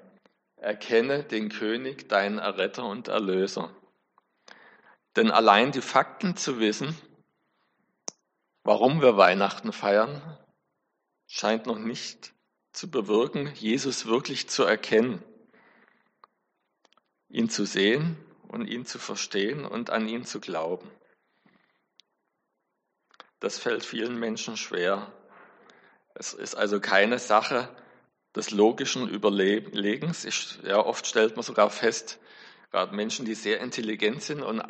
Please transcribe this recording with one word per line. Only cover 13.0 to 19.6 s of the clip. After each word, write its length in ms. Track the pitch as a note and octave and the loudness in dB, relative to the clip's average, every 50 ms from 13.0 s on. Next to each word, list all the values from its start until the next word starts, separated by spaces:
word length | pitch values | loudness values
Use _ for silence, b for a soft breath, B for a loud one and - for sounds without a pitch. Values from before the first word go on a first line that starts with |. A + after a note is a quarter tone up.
| G#2 G2 G#2+ G#2+ A#2+ A#2 - D3 C#3 D3 C#3 | 0 2 4 4 4 2 0 -4 -6 -6 -8
Jesus 540 | - A2 G#2+ A2+ C#3 C3+ C#3 A#2+ - - A2+ | -6 -2 0 0 0 0 -2 -4 -4 -2 0
wirklich 420 | A2+ C3 C#3+ - C#3 B2 - - | 0 0 0 -2 -6 -6 -6 -6
zu 140 | - - B2+ | 0 2 4
erkennen, 600 | F#2 G#2+ G#2+ - - A#2 A2 A#2 B2+ A2 F2 - - - - _ b b b b b b b b b b b b b b _ _ - _ _ _ _ _ _ _ _ _ _ _ _ _ _ _ _ _ _ _ _ | 4 2 0 0 2 4 4 4 4 0 -6 -10 -16 -20 -20 _ b b b b b b b b b b b b b b _ _ -20 _ _ _ _ _ _ _ _ _ _ _ _ _ _ _ _ _ _ _ _
ihn 200 | - - A2+ A2 | -4 -2 -2 -2
zu 160 | - - G#2 | 0 -2 -4
sehen 520 | F#2+ - - G2 G#2 A#2 C#3+ D#3 E3+ E3 - - - - _ _ - | -4 0 2 2 2 2 2 0 -2 -4 -6 -14 -20 -20 _ _ -14
und 180 | - A2 A2+ | -10 -10 -8
ihn 220 | G2+ A2 B2 B2 - | -8 -8 -10 -10 -10
zu 100 | - A#2+ | -12 -12
verstehen 680 | - - G#2 G2+ - - - G2+ G2 G#2+ C#3 D3+ | -10 -10 -8 -8 -8 -4 -2 -2 -2 -2 -2 -6